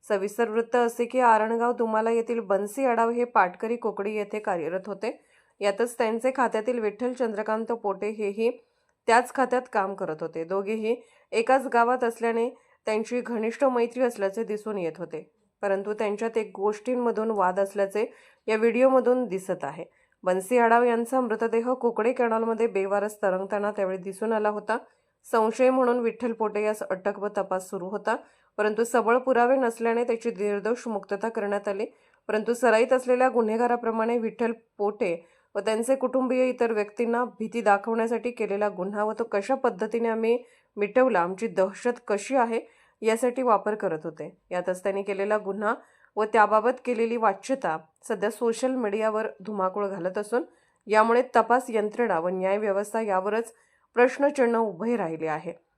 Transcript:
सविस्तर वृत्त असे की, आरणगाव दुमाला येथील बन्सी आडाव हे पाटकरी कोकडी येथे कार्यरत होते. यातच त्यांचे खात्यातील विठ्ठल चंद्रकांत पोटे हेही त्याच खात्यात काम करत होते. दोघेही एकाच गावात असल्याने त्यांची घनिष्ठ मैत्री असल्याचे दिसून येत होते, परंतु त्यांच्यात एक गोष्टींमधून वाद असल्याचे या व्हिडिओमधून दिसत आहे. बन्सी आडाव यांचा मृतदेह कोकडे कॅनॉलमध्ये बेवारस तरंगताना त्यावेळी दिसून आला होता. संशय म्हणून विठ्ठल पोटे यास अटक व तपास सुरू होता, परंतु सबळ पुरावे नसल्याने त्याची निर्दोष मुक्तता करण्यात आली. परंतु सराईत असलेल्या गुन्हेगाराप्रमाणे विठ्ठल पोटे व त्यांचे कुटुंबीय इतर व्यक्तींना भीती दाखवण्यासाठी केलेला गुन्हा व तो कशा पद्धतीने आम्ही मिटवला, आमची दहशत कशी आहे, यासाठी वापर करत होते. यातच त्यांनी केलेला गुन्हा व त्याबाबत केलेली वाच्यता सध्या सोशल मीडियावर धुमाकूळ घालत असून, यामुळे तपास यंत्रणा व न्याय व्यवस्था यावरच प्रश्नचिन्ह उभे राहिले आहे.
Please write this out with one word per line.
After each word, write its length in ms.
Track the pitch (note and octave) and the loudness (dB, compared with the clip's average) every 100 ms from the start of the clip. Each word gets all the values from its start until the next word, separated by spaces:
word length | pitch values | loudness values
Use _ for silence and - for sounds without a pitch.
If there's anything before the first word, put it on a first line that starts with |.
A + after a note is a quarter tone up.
| - | -2
सविस्तर 400 | G#3 G3+ G3+ A#3 | -2 -2 -2 -2
वृत्त 280 | G#3+ A#3 B3 | 0 0 0
असे 280 | A#3+ A#3 | 0 0
की, 160 | A#3 B3+ | -2 2
आरणगाव 520 | B3 A3 A3 A#3 A#3+ | 4 4 2 0 0
दुमाला 380 | B3 A3+ A3 A3+ | 0 0 0 0
येथील 300 | A#3 A#3 A#3 | 0 -2 -4
बन्सी 440 | G3 G3 G3+ C#4 | -2 -2 -2 -2
आडाव 260 | C4+ A3+ A3+ | 0 2 2
हे 140 | A#3+ | 0
पाटकरी 520 | A#3+ A3+ F3+ F3+ A3+ A#3 | 0 2 2 0 -6 -4
कोकडी 360 | A3+ - G3+ | -4 -4 -6
येथे 260 | G#3+ G#3 G#3+ | -4 -6 -6
कार्यरत 420 | G#3+ F3+ D#3 F#3 F#3 | -4 -4 -4 -6 -8
होते. 380 | F#3 A3+ - _ _ _ _ | -8 -8 -8 _ _ _ _
यातच 380 | G3+ G3 - - | -2 0 -2 0
त्यांचे 320 | A3+ A3+ B3+ C4 | -2 0 -2 0
खात्यातील 420 | A#3 A3+ A3 B3 | 0 0 -2 -2
विठ्ठल 340 | G#3+ G#3 B3 | -2 -2 -6
चंद्रकांत 540 | B3 A#3 G#3 A3 A3 A3+ | -2 -4 -4 -4 -4 -4
पोटे 420 | A#3 G3+ F#3 G#3 | -4 -4 -4 -6
हेही 400 | A3 G#3 G3+ A#3 A#3+ _ _ _ _ - | -4 -6 -2 -2 -2 _ _ _ _ 4
त्याच 280 | A3+ A#3+ | 4 4
खात्यात 280 | - B3+ B3 B3+ | -2 0 0 0
काम 220 | A3 F#3+ | -2 -2
करत 220 | G3 F3+ D#3 | -4 -6 -6
होते. 240 | E3 D#3+ | -6 -8
दोघेही 520 | E3 F#3+ G3+ A3 A3 A#3 - _ _ | -4 -4 -2 -4 -2 -4 -6 _ _
एकाच 340 | G#3 A3+ C4 A#3+ | -2 4 2 4
गावात 320 | A#3+ A#3 B3+ | 2 4 2
असल्याने 460 | A#3+ A3+ A#3 A3+ A#3+ B3+ _ _ - | 0 0 -2 0 -2 -4 _ _ -4
त्यांची 340 | A3 A3 B3 | -2 -2 -4
घनिष्ठ 440 | A#3+ A#3 A3 A3+ | -4 -4 -4 2
मैत्री 380 | C#4 B3 A#3 A#3+ | 2 4 0 0
असल्याचे 420 | B3+ A#3 G3 G3 | -2 0 -2 -2
दिसून 340 | G#3+ G#3+ G#3+ G#3 | -6 -6 -6 -4
येत 140 | E3+ D#3 | -4 -6
होते, 320 | E3 D#3 F3+ _ _ _ | -10 -10 -14 _ _ _
परंतु 300 | G3+ G3 G3+ | -2 0 -2
त्यांच्यात 460 | G#3+ A3 G#3 A3+ A3+ | -2 -2 -2 -2 -2
एक 120 | G3 F#3+ | -4 -2
गोष्टींमधून 720 | G3+ G#3+ - B3 A#3+ G#3+ A3 | -2 -2 -4 -2 0 0 -2
वाद 300 | G#3+ F#3 F#3 | 2 2 2
असल्याचे 540 | G3 G3+ G3 G#3 A3+ - - _ - | 0 0 -2 0 -4 -6 -20 _ -2
या 100 | A3 | 2
व्हिडिओमधून 680 | A3+ A#3 C4 C4 A#3+ B3+ | 2 6 6 6 4 2
दिसत 400 | A#3+ F#3 F#3 F3+ | 0 -6 -4 -6
आहे. 200 | C#3 D#3+ - _ _ _ | -6 -10 -16 _ _ _
बन्सी 360 | F#3 F#3 F#3 B3 | 0 0 2 4
आडाव 240 | A#3 A#3 | 6 6
यांचा 380 | B3 A#3 A#3 C4 | 4 2 0 0
मृतदेह 520 | B3 A3 A3+ A3+ A#3+ | 0 -2 0 0 0
कोकडे 400 | B3+ A#3+ A3+ A3 | 0 0 2 0
कॅनॉलमध्ये 540 | B3 A#3+ A3+ A3+ A3 A3+ | 2 0 2 0 0 0
बेवारस 560 | F#3+ G3 G3+ G#3 G#3+ | 0 0 0 -2 -2
तरंगताना 480 | G3+ F#3 G3 G#3 G#3 | 0 0 -2 -2 -2
त्यावेळी 280 | G#3 F#3+ F#3+ | -2 -4 -4
दिसून 340 | F#3 F#3+ A3 | -8 -6 -2
आला 160 | A3 G#3 | 0 0
होता. 300 | G#3+ G3+ A#3 - _ _ _ - | -2 -4 -6 -6 _ _ _ 0
संशय 380 | A3+ A3 A3+ B3+ | 2 2 4 4
म्हणून 280 | C4 B3 A#3+ | 6 2 2
विठ्ठल 340 | A#3 A3 B3 | 0 -2 -6
पोटे 320 | A3+ G#3+ G3+ | -2 -2 0
यास 180 | G#3+ G#3+ | -2 -2
अटक 360 | - - - G3+ | -4 -4 -4 -4
व 100 | G3+ | -4
तपास 420 | G3+ F#3+ F#3 F#3+ | -4 -2 -4 -4
सुरू 160 | G3 F3+ | -8 -6
होता, 300 | G3+ G#3 A#3 - _ _ - | -4 -2 -4 -6 _ _ -2
परंतु 280 | G#3 G#3+ | 0 0
सबळ 340 | A#3 B3 G#3+ B3 | 2 2 4 2
पुरावे 380 | B3+ A#3+ A#3+ C4+ | 4 4 4 4
नसल्याने 480 | A#3+ A3+ A3+ A#3 | 2 0 -2 0
त्याची 260 | B3 A3+ A#3 | 0 -2 -2
निर्दोष 580 | F#3 G#3 G3+ G3 A#3+ A#3+ | -4 -2 -2 -2 -4 -4
मुक्तता 400 | G#3+ - G3+ A3 | -8 -4 -4 -4
करण्यात 400 | A3+ G3+ G3+ G#3 | -4 -2 -2 -2
आली. 160 | G3 A#3 _ _ _ - | -4 -6 _ _ _ -4
परंतु 260 | G#3+ A3 | -2 0
सराईत 380 | A#3+ B3 A3 B3 | 2 4 6 4
असलेल्या 360 | C4 B3 B3 B3+ | 2 2 2 4
गुन्हेगाराप्रमाणे 880 | A#3+ A3 A3+ A#3+ A#3+ A#3 A3 A3 A#3+ | 2 0 2 2 0 0 0 0 0
विठ्ठल 340 | A3 A3 A#3 A#3 _ _ | -2 -2 -4 -4 _ _
पोटे 500 | G3+ G#3 F#3+ E3 - _ _ | -2 0 -2 -2 -8 _ _
व 40 | G3+ | -4
त्यांचे 360 | G3+ A3 A#3 | -2 -2 0
कुटुंबीय 540 | C4+ B3+ C4+ B3+ B3+ B3+ | 0 2 0 0 2 2
इतर 240 | B3 A#3 | 2 0
व्यक्तींना 520 | G#3+ G#3 - A#3 A#3 | 0 -2 -2 -2 0
भीती 360 | B3 - A3 A#3 | -2 -6 -6 -2
दाखवण्यासाठी 720 | G#3+ G3+ G3+ A3+ A3+ A3+ A#3+ | 2 2 2 -2 0 -2 -4
केलेला 380 | A#3+ G#3 G3+ G#3 | -4 -4 -2 -2
गुन्हा 360 | F3+ F#3 G#3 | -2 -6 -2
व 80 | G#3+ | -4
तो 120 | A3 | -2
कशा 300 | A3+ G3+ G3+ | -2 -2 0
पद्धतीने 540 | C4+ B3 F3+ A3 A#3 A#3 | 0 0 -2 -4 -2 -2
आम्ही 340 | A3+ A3+ A#3+ - _ _ - | 0 0 0 -2 _ _ -4
मिटवला, 440 | G3+ A3+ C4 G3+ | 0 4 4 4
आमची 260 | F3 F#3 A3+ | 0 -2 -4
दहशत 540 | F3 F#3 G3 B3 A#3+ - | 0 0 0 -4 -4 -2
कशी 280 | G#3 - C4 | -4 0 2
आहे, 240 | A#3 A#3 - _ _ _ | 2 -2 -6 _ _ _
यासाठी 400 | A3 A3 B3 B3 | 0 2 0 0
वापर 320 | B3 G#3 G#3+ | 2 2 2
करत 260 | G#3+ G3 D#3+ | -2 -2 -4
होते. 380 | E3 D#3 D3 - _ | -8 -10 -16 -16 _
यातच 320 | F3+ F3+ F#3 | -4 -2 -2
त्यांनी 200 | G3+ G3 | -2 -2
केलेला 360 | G3+ F#3+ G3 G#3+ | -4 -4 0 0
गुन्हा 360 | G#3 G3 G#3+ B3+ - _ _ - | -2 -4 -2 -4 -8 _ _ -4
व 80 | |
त्याबाबत 560 | G#3+ A3+ G#3 G#3+ A3 B3+ | 2 4 6 6 2 -2
केलेली 320 | - A#3 A3+ A#3 | -4 -2 0 2
वाच्यता 600 | A3 G3 - C4+ F#3 D#3+ - _ - | 0 0 -4 -4 -2 -4 -8 _ -8
सध्या 220 | A3 G3+ | -2 -2
सोशल 400 | A3 A#3 A3+ C4 | -2 -2 0 -2
मीडियावर 560 | C4 G#3+ G3+ A3 G#3+ A3 - | -2 -2 0 -2 -2 -4 -8
धुमाकूळ 440 | F#3+ G#3 F#3 G3 G3+ | -10 -2 -2 0 -4
घालत 300 | F#3+ F3 F#3+ | -4 -4 -4
असून, 240 | G3+ A#3+ E4+ _ _ _ - | -2 -4 -4 _ _ _ 2
यामुळे 360 | G#3+ A3+ A#3 B3+ A#3+ | 4 6 4 4 2
तपास 280 | A3 B3 C4 | 4 2 2
यंत्रणा 500 | A3 G#3 G#3+ A#3+ E3+ | -2 -2 0 0 0
व 100 | F3 | 0
न्याय 300 | F#3 F#3 G3+ | -2 0 0
व्यवस्था 420 | G#3+ G3 G#3 A3+ | 0 -2 -2 -4
यावरच 540 | A3 F#3+ F#3+ A3 A#3 _ _ _ _ | 0 0 0 -2 -4 _ _ _ _
प्रश्नचिन्ह 640 | - B3 B3+ C#4+ D4 A#3+ A3+ | 4 4 6 0 4 2 2
उभे 380 | A3 E3+ A3 A#3+ | 0 -2 -2 -2
राहिले 300 | F3 D#3+ D#3+ | -2 -4 -4
आहे. 420 | D#3 E3 E3 _ | -4 -6 -12 _